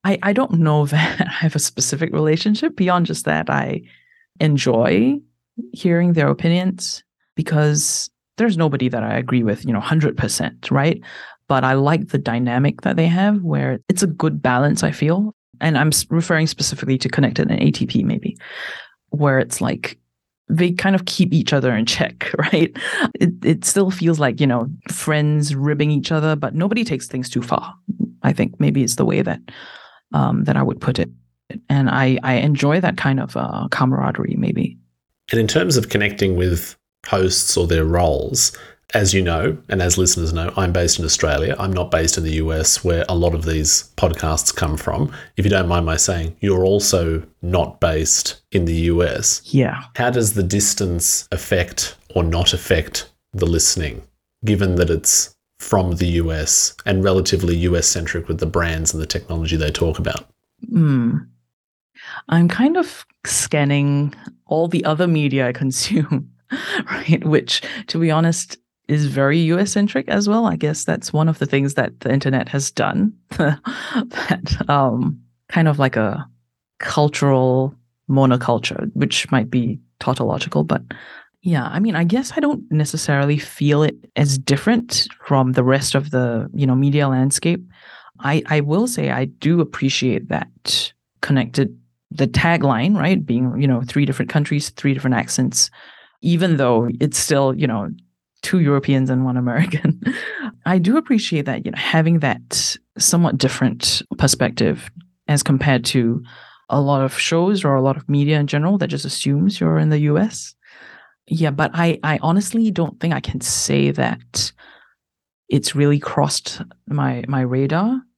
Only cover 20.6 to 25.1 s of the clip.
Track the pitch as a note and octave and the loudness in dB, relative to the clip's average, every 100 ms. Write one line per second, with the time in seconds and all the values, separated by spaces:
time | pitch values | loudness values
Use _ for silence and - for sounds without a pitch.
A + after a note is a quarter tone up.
20.6 | F3 F3+ F#3+ F#3+ F#3 - F3+ C3+ C3 C#3+ | 2 2 2 0 0 0 2 2 2 2
21.6 | B2+ A2 A#2 - - - - - D3+ E3 | 2 0 0 -2 -4 -4 -6 -2 0 2
22.6 | D#3+ - - - D4 - E3+ F3+ - C#3+ | 0 -2 -6 -4 -4 0 0 0 0 0
23.6 | - G3+ F#3+ F#3 E3 D#3 C#3 A#2+ C#3+ A#2+ | 0 0 0 0 0 2 0 2 0 2
24.6 | B2 D#3+ - - - | -2 -8 -12 -6 -2